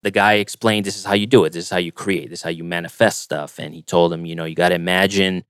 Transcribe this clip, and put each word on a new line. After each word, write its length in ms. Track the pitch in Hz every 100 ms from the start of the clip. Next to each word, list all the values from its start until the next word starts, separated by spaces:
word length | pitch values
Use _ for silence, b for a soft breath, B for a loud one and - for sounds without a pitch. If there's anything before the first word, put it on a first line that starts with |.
The 80 | 104
guy 240 | 101 101
explained, 500 | 104 101 - 113 107
"This 140 | 98 -
is 80 | -
how 80 |
you 120 | 104 104
do 180 | 123
it. 100 | 78
This 100 | 85
is 60 | 85
how 80 | 92
you 140 | 87
create. 360 | - - 90 64
This 120 | 82
is 20 |
how 80 | 87
you 120 | 82
manifest 600 | 85 87 85 - 110 -
stuff." 360 | - 76 73 -
And 160 | 76
he 60 | 82
told 320 | - 87 85
him, 140 | 82 85
you 80 |
know, 100 | 82
"You 100 | 80
gotta 200 | 82 87
imagine 720 | 87 85 90 95 98 95 92 -